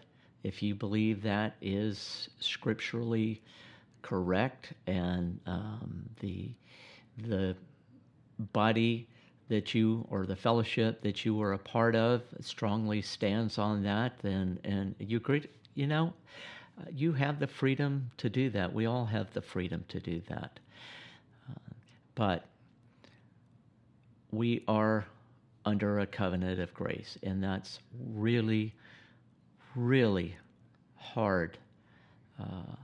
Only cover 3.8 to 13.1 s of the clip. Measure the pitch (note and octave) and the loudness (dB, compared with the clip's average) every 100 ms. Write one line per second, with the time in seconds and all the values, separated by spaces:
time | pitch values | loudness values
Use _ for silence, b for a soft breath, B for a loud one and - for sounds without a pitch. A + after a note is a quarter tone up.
3.8 | B - - F#2+ F2+ F#2 B2+ C3 - - | B -18 -4 0 4 4 2 -2 -14 -10
4.8 | - F#2+ F2+ F2+ F2 F#2+ - F2+ G#2+ G#2+ | -2 0 2 0 -2 -4 -4 -4 -4 -8
5.8 | F2 - - - G2+ F#2 - A#2+ B B | -8 -10 -12 -10 -8 -6 -8 -12 B B
6.8 | B B B - A2+ G2 F#2+ F#2 - - | B B B -12 -4 0 0 -4 -10 -20
7.8 | _ - - - - - G#2 G#2+ G#2+ A2 | _ -20 -20 -20 -14 -8 -2 4 4 6
8.8 | A#2 A#2 A#2 B B B - A2 - A2+ | 4 2 -4 B B B -2 -2 2 4
9.8 | A2 A2+ A2+ G2 F#2+ F#2+ A#2 A#2 A2 - | 4 2 0 -4 -2 0 2 4 2 2
10.8 | A2+ A2+ G#2 F#2+ A2+ G#2+ G#2 G2 - A#2 | 0 0 -2 -2 0 0 0 -2 -2 2
11.8 | A#2 A2+ A2+ A#2+ A2+ - - - A2 G#2+ | 4 6 4 2 0 -12 -12 -4 0 0
12.8 | A2 G#2+ - | 0 -2 -2